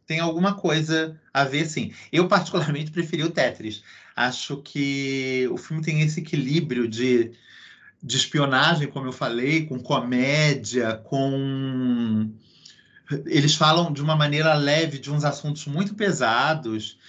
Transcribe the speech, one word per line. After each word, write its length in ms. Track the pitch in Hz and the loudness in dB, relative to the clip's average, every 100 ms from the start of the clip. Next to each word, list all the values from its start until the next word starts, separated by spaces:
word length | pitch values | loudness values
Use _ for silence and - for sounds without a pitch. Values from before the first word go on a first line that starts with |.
| - | -6
tem 140 | 160 | -2
alguma 360 | 170 165 196 196 | -2 2 0 2
coisa 600 | 175 156 156 160 160 156 _ | 0 0 2 0 0 -6 _
a 120 | 135 135 | 0 0
ver, 200 | 143 160 | 0 -2
sim." 260 | - 104 - - | -4 -6 -10 -2
Eu, 160 | 151 180 | 2 4
particularmente, 640 | 196 - 180 143 143 156 | 2 2 -2 0 -2 -4
preferi 320 | 175 160 165 | -4 -4 -2
o 80 | 165 | -2
Tetris. 500 | 151 123 - 110 107 - - - | 0 0 -2 -10 -10 -16 -20 -12
Acho 440 | - 127 - - 143 | -2 -2 -2 -8 -8
que 880 | - 147 139 139 135 135 131 127 123 | -8 -4 -2 -2 -2 -2 -2 -2 -2
o 60 | - | -4
filme 240 | - 156 | -6 -6
tem 200 | 156 151 | -2 2
esse 180 | 156 - | 2 0
equilíbrio 680 | - 156 127 160 139 123 117 | -4 -2 0 0 0 0 -2
de, 440 | 113 123 120 110 - _ - - - - _ | 0 2 4 2 -4 _ -20 -20 -20 -20 _
de 140 | 123 131 | -6 -2
espionagem, 720 | - 151 139 131 156 165 143 | 0 2 2 4 4 2 0
como 200 | 139 131 | -4 -8
eu 40 | |
falei, 520 | 127 127 117 131 160 156 | -6 -4 -2 0 0 -2
com 120 | 123 | -6
comédia, 1160 | 117 139 120 123 131 151 151 127 107 123 110 110 - | -2 -2 0 0 2 4 4 2 -2 -2 -2 -4 -4
com, 1300 | 139 139 135 139 135 135 127 127 120 113 107 110 107 _ _ - - _ - - 147 - | -2 0 0 -2 -4 -4 -2 0 2 2 0 -2 -6 _ _ -20 -20 _ -20 -8 -6 0
eles 280 | 151 147 - | 2 2 4
falam 380 | 156 165 170 | 4 4 2
de 80 | 139 | -2
uma 140 | 151 156 | 0 2
maneira 380 | 147 147 160 151 | 2 2 2 4
leve 420 | 143 151 160 139 | 2 2 0 -4
de 140 | 139 | -4
uns 120 | 147 | -2
assuntos 440 | 147 139 151 147 143 | -2 -2 -6 -8 -6
muito 260 | 147 202 | -4 -4
pesados. 1080 | 214 202 127 120 117 143 156 113 110 107 - | -2 -2 2 2 2 2 0 -2 -6 -6 -14